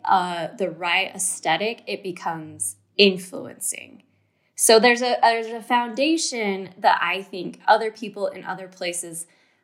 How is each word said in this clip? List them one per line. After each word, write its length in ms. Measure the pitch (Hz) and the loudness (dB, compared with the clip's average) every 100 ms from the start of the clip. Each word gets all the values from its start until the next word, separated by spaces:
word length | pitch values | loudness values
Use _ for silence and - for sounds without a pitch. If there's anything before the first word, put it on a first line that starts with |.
uh, 440 | - 190 180 175 160 - | 2 2 2 -4 -6 -4
the 120 | 185 | -4
right 440 | 160 175 180 190 | -4 0 0 0
aesthetic, 680 | 196 - - 165 165 214 233 - | -4 -6 -4 0 0 0 -6 -10
it 160 | 202 | -10
becomes 720 | 190 175 180 165 156 151 - - _ - | -8 -8 -8 -8 -10 -8 -8 -10 _ 4
influencing. 1040 | 202 180 - - - - - - - - _ _ _ _ _ - | 4 4 -4 -14 -14 -10 -8 -8 -14 -20 _ _ _ _ _ 2
So 220 | - 220 | 6 8
there's 220 | 247 233 | 8 4
a, 180 | 247 226 | 0 2
there's 240 | 226 226 220 | 4 2 -2
a 160 | 233 | -10
foundation 1120 | 208 240 240 220 294 320 - 240 208 190 185 - | -2 0 0 0 0 0 -2 -2 -2 -2 -6 0
that 200 | 202 - | 2 2
I 220 | 170 185 | 0 -4
think 380 | 196 190 170 - - | -6 -10 -10 -2 2
other 240 | 214 220 | 4 2
people 360 | 220 214 202 196 | -6 -10 -6 -8
in 180 | 190 | -6
other 240 | 180 170 185 | -10 -12 -14
places 580 | 185 180 175 170 165 - _ _ _ | -10 -8 -6 -10 -12 -14 _ _ _